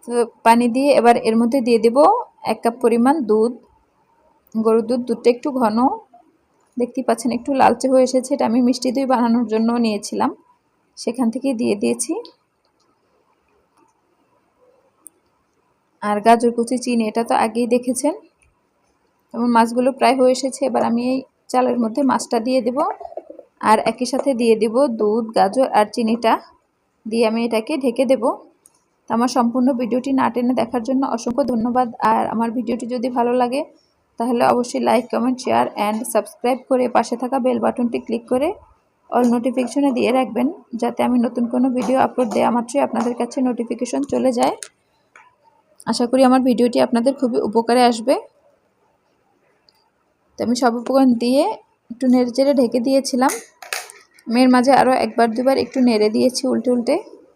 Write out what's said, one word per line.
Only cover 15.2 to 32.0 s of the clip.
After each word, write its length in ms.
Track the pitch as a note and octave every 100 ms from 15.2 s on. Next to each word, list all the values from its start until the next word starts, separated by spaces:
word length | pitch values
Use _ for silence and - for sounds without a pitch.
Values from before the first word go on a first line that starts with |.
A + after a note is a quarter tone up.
| _ _ _ _ _ _ _ _
আর 140 | G#3 G#3 G#3+
গাজর 240 | A#3 A#3+ A#3
কুচি, 200 | A#3 B3+
চিনি, 200 | B3 A#3+ A3
এটা 120 | A3+ A#3
তো 40 | -
আগেই 220 | A3+ A3 A#3+
দেখেছেন। 400 | B3 B3 A#3+ C#4+ G4+ _ _ _ _ _ _ _ _ _ _ _
যেমন 160 | A#3 A#3+ A#3
মাছগুলো 340 | A#3 A#3+ B3 C4
প্রায় 180 | A#3 C4+
হয়ে 120 | B3+ B3+
এসেছে, 240 | C4+ B3 C4
এবার 120 | A#3 A#3
আমি 120 | A#3 B3
এই 60 | C4 - _ _
চালের 260 | B3+ B3 A#3+
মধ্যে 180 | A3+ A3+ C#4
মাছটা 280 | A3+ - A#3+ A3+
দিয়ে 140 | B3+ A3+
দেব, 120 | B3+ E4+ - - - - - - _ G3+
আর 80 | G#3+ -
একই 160 | A3+ B3
সাথে 180 | C4 C#4 B3
দিয়ে 140 | A#3 G#3+
দেব 120 | A3 A3+ C#4+ A3
দুধ, 240 | G#3+ A3 A3 G#3
গাজর 300 | F#3+ A3+ C4 -
আর 80 | G#3+
চিনিটা, 380 | - A3 A#3 A3 - - _ _ _ _ _ A3
দিয়ে 140 | A3+ A3+
আমি 100 | A3+ A#3
এটাকে 240 | A3+ A3 D4+
ঢেকে 200 | C4 A#3 C4
দেব। 120 | B3+ A#3 G4 - _ _ _ _ _ _
তো 40 | A#3
আমার 140 | B3 B3+
সম্পূর্ণ 320 | A#3 A#3+ B3+ A#3+
ভিডিওটি 300 | B3 A#3+ C4 C4+
না 60 | B3+
টেনে 200 | A#3 B3 B3+
দেখার 220 | A#3 B3 A3+
জন্য 140 | C4 C4+ A#3
অসংখ্য 260 | - B3 C#4
ধন্যবাদ। 360 | A#3+ A#3 A#3+ B3 A#3